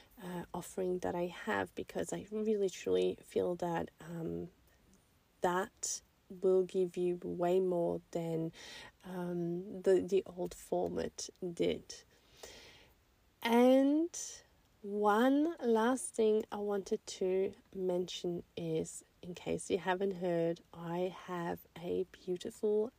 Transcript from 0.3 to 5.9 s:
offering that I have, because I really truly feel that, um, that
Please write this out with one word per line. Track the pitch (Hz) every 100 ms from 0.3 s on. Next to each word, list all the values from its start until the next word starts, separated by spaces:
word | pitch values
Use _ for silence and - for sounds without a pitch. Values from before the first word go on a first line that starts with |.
| 180 170
offering | 175 - - 185 180
that | 180
I | 175 175 -
have, | - 202 185 -
because | 185 185 185
I | 175 196
really | 214 214 208 196
truly | - - 185 185 185
feel | - 190 185 175
that, | 175 170 - -
um, | 160 170 170 170 175 - _ _ _ _ _ _ _ _
that | 185 180 202 - -